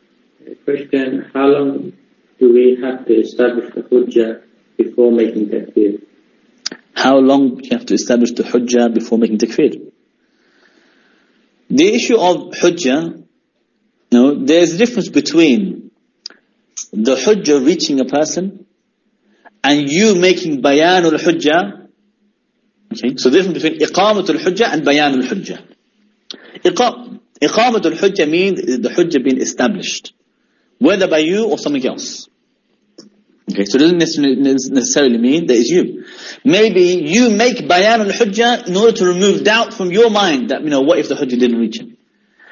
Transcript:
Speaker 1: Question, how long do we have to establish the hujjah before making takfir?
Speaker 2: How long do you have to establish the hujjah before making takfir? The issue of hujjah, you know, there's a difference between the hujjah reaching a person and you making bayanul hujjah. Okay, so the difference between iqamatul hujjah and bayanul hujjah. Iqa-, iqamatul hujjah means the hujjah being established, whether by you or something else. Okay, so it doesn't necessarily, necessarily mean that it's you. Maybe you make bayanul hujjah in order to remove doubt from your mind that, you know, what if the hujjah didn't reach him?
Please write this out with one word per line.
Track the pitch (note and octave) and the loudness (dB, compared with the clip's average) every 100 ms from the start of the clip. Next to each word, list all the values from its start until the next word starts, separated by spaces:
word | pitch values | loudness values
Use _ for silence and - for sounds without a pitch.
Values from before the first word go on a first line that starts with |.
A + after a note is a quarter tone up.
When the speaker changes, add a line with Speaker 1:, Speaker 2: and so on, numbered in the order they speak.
| _ _ _ _ - - | _ _ _ _ -20 -12
Speaker 1:
Question, | - C#3+ C#3+ C#3 C3 - - | -4 -4 -2 -4 -2 -6 -6
how | C3+ C#3 | 0 2
long | C#3+ C#3 - - - _ _ _ - | 2 0 -4 -10 -16 _ _ _ 2
do | B2 | 4
we | B2 B2 B2 | 6 4 2
have | C3 - - | -4 -6 0
to | |
establish | A2 - - B2 A#2 - | 0 0 0 0 -2 -8
the | - | -10
hujjah | - B2 B2 A#2 A2+ - _ _ _ - | 0 0 2 0 0 -4 _ _ _ -6
before | G#2+ - A#2+ | -4 2 2
making | A#2 G#2+ A2+ G#2 | 4 0 -2 -4
takfir? | - - - G#2 - - _ _ _ _ _ - - _ | -6 -2 0 0 -2 -12 _ _ _ _ _ -14 -14 _
Speaker 2:
How | - C3 C3+ | -2 2 4
long | C3 C#3 C3+ - | 4 4 2 -2
do | |
you | - A#2+ | -6 -6
have | - | -2
to | |
establish | B2 - A#2+ A#2 | -4 0 0 0
the | - | -2
hujjah | A2 B2+ A#2+ A#2+ A#2 | -2 -2 0 0 2
before | A2 - A2+ | 0 -2 0
making | A2+ G#2+ | 0 0
takfir? | A2+ - C#3 - - _ _ _ _ _ _ _ _ _ _ _ _ _ _ _ _ _ - | -2 0 0 -2 -16 _ _ _ _ _ _ _ _ _ _ _ _ _ _ _ _ _ -4
The | B2+ F#3+ | 2 2
issue | A#3 - A#3 | 2 0 2
of | F3 E3 - | 2 0 -4
hujjah, | - F3 E3+ C3 C#3+ E3 - - _ _ _ _ _ _ _ - | -2 -2 0 -2 -2 -4 -10 -20 _ _ _ _ _ _ _ 0
you | A#2+ | 2
know, | C3+ C#3 | 4 2
there's | C3 E3 E3+ | 2 2 2
a | E3+ | 0
difference | A#3+ G#3 E3 | -2 -2 -2
between | C#3+ - E3 D#3 A2+ F#2 - - _ _ _ - _ _ _ _ - - | -2 0 2 4 2 -2 -8 -16 _ _ _ -20 _ _ _ _ -18 -10
the | G2+ A#2 | -2 0
hujjah | B2+ G#3 G#3 D3 C#3+ | 2 2 2 2 2
reaching | C3 F3+ - C#3 | 2 0 0 -2
a | |
person | B2+ D3 D3+ - G3 - - _ _ _ _ _ _ _ - _ | 0 -2 -2 -4 -8 -10 -20 _ _ _ _ _ _ _ -20 _
and | C3+ D3 C#3 | 0 0 0
you | E3 A3 F3+ | 2 2 4
making | F#3 F3 E3 C#3 | 2 2 -2 -2
bayanul | C#3+ C#3+ E3 F#3 E3 D3+ | 2 2 4 2 2 0
hujjah. | F3 E3 D3 E3 G3 - - _ _ _ _ _ _ _ _ _ - | 0 0 0 0 -2 -10 -20 _ _ _ _ _ _ _ _ _ -16
Okay, | - B2 B2 | -6 -6 0
so | B2+ | 2
the | E3 | 2
difference | F#3+ C#3+ | 0 -2
between | D#3 - | -4 -2
iqamatul | - F3 G#3 G#3 - - | -2 0 0 0 -2 -2
hujjah | G3 F#3 A#3 | -2 -2 -2
and | D3+ | -2
bayanul | C#3+ D3 D3 C3 | 0 0 0 -2
hujjah. | B2+ G2 - E2+ - _ _ _ _ _ - - - - | -4 -6 -10 -16 -18 _ _ _ _ _ -20 -20 -20 -4
Iqa-, | F3+ - B3 - - - _ _ | -2 0 -2 -4 -16 -20 _ _
iqamatul | - G#3 B3 A3 E3 D#3+ | -6 0 0 0 -2 0
hujjah | G3 F3+ D3+ | -2 0 -2
means | E3+ G3 E3+ | 0 -2 -2
the | - B2+ A2+ | -4 -4 -2
hujjah | - E3 C#3+ | -2 0 0
being | C3 C3 | 0 -2
established, | - - B2 F#2+ - - - _ _ _ _ _ _ - | -4 -4 -4 -4 -8 -10 -14 _ _ _ _ _ _ 0
whether | C#3+ G3 F#3 | 2 2 0
by | D#3+ | 0
you | D#3+ G3+ A3+ | 0 -2 -2
or | C#3+ | -4
something | D3+ C#3+ B2 | -4 -4 -4
else. | - - - - _ _ _ _ _ _ _ - _ _ _ - | -6 -12 -16 -20 _ _ _ _ _ _ _ -20 _ _ _ -10
Okay, | F2+ | -6
so | G2+ C3 | 0 2
it | |
doesn't | E3 F3 | 4 2
necessarily, | D#3+ C#3+ C#3 B2 | 0 -2 -2 0
necessarily | C#3 C3+ - C3+ A#2 D3+ C3+ A#2 | 0 0 0 -2 0 0 2 2
mean | A#2+ E3 E3+ | 0 0 2
that | |
it's | A#2 - | 2 2
you. | F3 B2 - - - - - | 0 -2 -6 -16 -20 -20 -4
Maybe | C3 F#3+ A3 F3+ F3+ F3+ | 0 2 4 4 2 2
you | D3 G#3 B3 | 0 2 2
make | G3+ B3 F3 | 2 0 0
bayanul | D3 F3+ G#3 A3+ G3+ | 0 2 4 2 0
hujjah | F#3 A3 G#3 A#3 A#3+ F3 | -2 -2 0 0 0 -2
in | F#3 | 2
order | A3+ - | 2 2
to | F3+ | 0
remove | F3 G3 E3 | 2 2 2
doubt | G3+ A3+ A3 | 2 0 -2
from | - F3+ | -4 -2
your | F#3+ A#3 | 2 2
mind | G#3 F#3+ C#3 A2+ | 2 0 0 -2
that, | C3+ | -4
you | D3+ | -2
know, | C#3 | 0
what | C#3 E3+ | 2 0
if | - | -2
the | |
hujjah | C#3 C3 A#2+ | -4 -2 0
didn't | B2 A#2 | 0 0
reach | A2 - | -2 -6
him? | - - _ _ _ _ - | -16 -20 _ _ _ _ -20